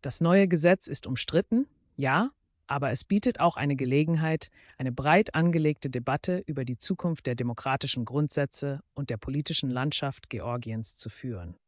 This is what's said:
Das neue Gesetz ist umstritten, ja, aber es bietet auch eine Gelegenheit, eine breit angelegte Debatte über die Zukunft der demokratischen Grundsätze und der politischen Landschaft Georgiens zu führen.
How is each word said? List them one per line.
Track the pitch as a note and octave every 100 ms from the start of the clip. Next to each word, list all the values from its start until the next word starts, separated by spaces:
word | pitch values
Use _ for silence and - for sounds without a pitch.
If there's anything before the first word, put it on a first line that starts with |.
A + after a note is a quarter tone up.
Das | C#3 -
neue | E3 F#3+ G3
Gesetz | E3+ E3+ F#3+ -
ist | D3+ -
umstritten, | B2+ - D#3+ - A3+ C#4+ _ _ -
ja, | C3+ D3 B3+ _ _ _ -
aber | C#3 C3+
es | D3+
bietet | - G3+ B3 -
auch | E3 -
eine | C#3+ C3+
Gelegenheit, | C3 C#3 D#3 D#3+ D#3+ D#3+ - _ - -
eine | C3
breit | B2 C#3 F3 G#3+ D#3+
angelegte | E3+ E3 D3+ D3 C#3
Debatte | B2 B2 C#3+ - F#3
über | - C3+
die | B2+ B2
Zukunft | - F#3 F3 E3 -
der | A#2+
demokratischen | A#2+ A#2 C3+ C3+ C3+ -
Grundsätze | A2+ C3+ D3+ - C#3 - C#3+ C#3 _
und | - C#3
der | A2+
politischen | - C#3+ C#3+ D#3+ C3+
Landschaft | B2 C#3+ - C#3+ - -
Georgiens | A#2 A#2 A#2+ A#2 A2 A2+ -
zu | A2+
führen. | - C3 G2+ E2+ -